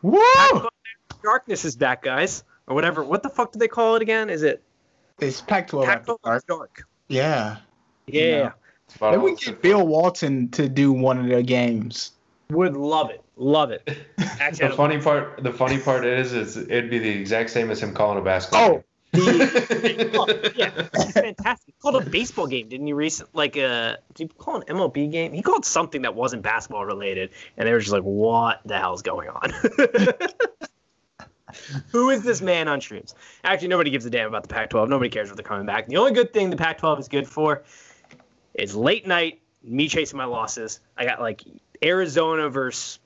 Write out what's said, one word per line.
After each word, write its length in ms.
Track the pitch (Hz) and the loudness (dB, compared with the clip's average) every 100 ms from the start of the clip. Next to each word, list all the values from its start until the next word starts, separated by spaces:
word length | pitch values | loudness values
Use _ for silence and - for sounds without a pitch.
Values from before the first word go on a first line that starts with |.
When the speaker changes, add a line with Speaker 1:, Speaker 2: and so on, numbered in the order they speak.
Speaker 1:
Woo! 180 | 175 339 453 539 | 4 6 8 8
Speaker 2:
Pac-twelve 340 | 554 - - _ - - _ - | 8 4 0 _ -20 -20 _ -6
Darkness 420 | 208 247 247 185 | 0 0 0 -4
is 120 | 165 120 | -4 0
back, 260 | 135 127 | 0 0
guys, 400 | 139 131 180 - - _ - | -2 0 -2 -4 -14 _ -4
or 80 | |
whatever. 300 | 131 165 160 | 0 0 0
What 180 | 139 190 | -2 -2
the 60 | - | -2
fuck 240 | - 240 | -2 -4
do 80 | 214 | 0
they 80 | 226 | 0
call 260 | - 226 | 2 4
it 80 | 226 | 4
again? 280 | 220 220 214 | 2 0 0
Is 120 | 170 | 0
it 180 | 151 - _ _ _ _ _ _ | 0 0 _ _ _ _ _ _
Speaker 1:
It's 200 | 139 131 | -4 -4
Pac-twelve 440 | - 202 185 143 131 | -2 -2 0 -2 2
After 100 | - | 0
Speaker 2:
Pac-twelve 240 | 117 233 | -2 -6
Speaker 1:
Dark. 240 | - 117 - | -2 -2 -2
Speaker 2:
Dark? 340 | 165 127 - - _ _ | -8 -8 -20 -20 _ _
Speaker 1:
Yeah. 500 | 131 147 143 107 107 - _ _ _ - | 0 2 0 -2 -8 -16 _ _ _ -4
Speaker 2:
Yeah. 140 | 147 | 0
Speaker 1:
You 140 | 160 151 | 2 2
know. 80 | 127 - _ _ _ | 0 -4 _ _ _
Speaker 3:
It's 100 | - | -2
about 140 | 107 | 2
Speaker 1:
Then 100 | 151 | 4
we 80 | - | 2
Speaker 3:
all 60 | - | 0
Speaker 1:
get 20 | |
Speaker 3:
different. 220 | - - | -8 0
Speaker 1:
Bill 240 | 180 208 170 | 4 4 4
Walton 640 | 156 175 180 156 135 123 | 4 2 2 -2 0 -2
to 160 | - 143 | -2 -2
do 240 | 135 139 | 4 4
one 260 | 131 127 127 | 4 2 2
of 60 | 123 | 2
their 140 | 123 | 2
games. 680 | 123 123 120 113 117 - - _ _ _ _ | 2 2 2 0 -4 -8 -12 _ _ _ _
Speaker 2:
Would 260 | 156 180 139 | 0 0 0
love 340 | 143 156 131 | 0 0 0
it. 120 | - _ - | -6 _ -4
Love 340 | 127 151 147 | 2 4 2
it. 120 | 101 - | -2 -8
Speaker 3:
<laughs> 320 | 135 - - | -10 -12 -6
Speaker 2:
Actually, 220 | 170 - | -4 -2
I 100 | 143 | -4
Speaker 3:
The 80 | 156 139 | 0 -2
Speaker 2:
don't 80 | - | 2
Speaker 3:
funny 220 | 147 151 | 2 2
part, 420 | 147 147 143 - | 2 0 0 -6
the 80 | 131 | -6
funny 260 | 120 127 139 | -2 0 0
part 260 | 135 131 | 2 0
is, 280 | 123 127 127 | 2 0 0
is 240 | 123 104 92 | -2 -4 -8
it'd 340 | - 117 117 | -2 -2 0
be 80 | 120 | -2
the 100 | 110 | -2
exact 400 | 101 98 113 113 | -4 -2 -2 0
same 200 | 120 113 | -2 -2
as 100 | 107 | -4
him 140 | 104 | -6
calling 240 | 98 104 98 | 0 0 2
a 40 | |
basketball 400 | 92 92 92 214 | 0 0 2 4
Speaker 1:
Oh, 80 | 226 156 | 6 4
Speaker 3:
game. 40 | - _ _ | -2 _ _
<laughs> 960 | 170 185 339 277 247 233 202 214 - 226 | 2 4 6 4 2 0 -2 -2 0 0
Speaker 2:
Oh, 120 | 240 190 214 214 - | 0 0 0 -2 -2
yeah, 140 | 208 - 165 | -4 -2 -6
it's 180 | - - | -2 0
fantastic. 540 | - 226 190 208 240 _ | 2 0 -2 -4 -4 _
He 140 | _ | _
called 140 | 285 262 | 0 0
a 60 | 160 | 0
baseball 380 | 175 247 - 151 | -2 -4 -4 -4
game, 220 | 127 110 | -4 -6
didn't 160 | 127 147 | -8 -6
he? 80 | |
Recent, 340 | 143 151 156 - | -2 -4 -4 -10
like, 240 | 165 147 147 | -4 -2 0
uh, 380 | 131 120 113 113 _ | -2 -2 -4 -6 _
did 140 | - 160 | -14 -14
he 40 | _ | _
call 180 | - 269 | -8 -8
an 60 | - | -6
M 80 | 170 | -2
L 100 | 175 | -2
B 180 | 135 147 | -2 -4
game? 260 | 165 165 | -4 -6
He 80 | 147 | -4
called 240 | 208 370 - | 0 0 0
something 340 | 160 165 151 | -2 -2 -4
that 120 | 123 | -6
wasn't 280 | 101 127 120 | -4 -4 -4
basketball 440 | 101 113 - 104 98 | -4 -4 -4 -8 -6
related, 420 | 101 101 95 92 - - - | -6 -6 -6 -8 -12 -20 -4
and 100 | 110 | 0
they 40 | |
were 60 | 117 | 2
just 120 | 104 | 2
like, 120 | 101 | -2
"What 560 | 95 101 110 113 117 110 | 0 0 2 4 2 -2
the 140 | 107 101 | -6 -4
hell's 240 | 92 87 | -4 -4
going 260 | 82 82 82 | -6 -8 -8
on?" 240 | - 131 | -6 -6
<laughs> 1200 | - 220 - 277 240 202 - 359 - 466 - - _ _ _ _ _ - _ _ - - 139 - | -2 -2 4 4 6 2 2 -6 -2 -4 -4 -20 _ _ _ _ _ -20 _ _ -20 -12 -12 -4
Who 180 | 240 254 | 0 2
is 140 | 269 | 2
this 180 | 220 214 | 0 -2
man 260 | 185 175 156 | 0 0 0
on 120 | 143 | -4
shrooms? 320 | - 104 - - - - | -6 -14 -16 -20 -20 -8
Actually, 240 | - 190 180 | -2 -2 0
nobody 220 | 180 151 | 0 2
gives 160 | 135 117 | 0 -4
a 40 | |
damn 180 | 120 110 | -4 -2
about 140 | 110 | -6
the 40 | - | -6
Pac-twelve. 400 | - 110 113 110 | -6 -2 0 2
Nobody 220 | 139 123 | 2 0
cares 180 | 107 104 | -4 -8
if 80 | 101 | -10
they're 80 | |
coming 220 | - 104 101 | -10 -8 -4
back. 200 | 104 113 | -6 -2
The 120 | 147 | 2
only 140 | 254 | 4
good 200 | 233 240 | 4 2
thing 160 | 220 190 | 2 -2
the 80 | 160 | 0
Pac-twelve 420 | 160 156 160 147 | -2 0 0 0
is 100 | - | -2
good 200 | 143 139 | -4 -4
for 360 | - 151 147 - - - _ _ - _ _ _ | -2 0 0 -6 -20 -20 _ _ -20 _ _ _
is 200 | - 98 | -8 -6
late 320 | 101 123 214 190 | -2 0 0 0
night, 360 | 175 165 160 _ _ | -2 -2 -6 _ _
me 240 | 117 123 151 | -8 -2 0
chasing 280 | 156 147 143 | 0 -4 -6
my 80 | |
losses. 560 | 127 120 110 - 110 - _ - | -6 -6 -6 -8 -10 -12 _ -8
I 80 | |
got, 160 | 123 123 | -6 -4
like, 220 | 117 107 - - _ - | -6 -8 -14 -20 _ -2
Arizona 640 | 156 185 180 143 160 160 151 | 0 2 0 0 0 0 -2
versus 500 | 135 127 - - - | -4 -6 -6 -12 -14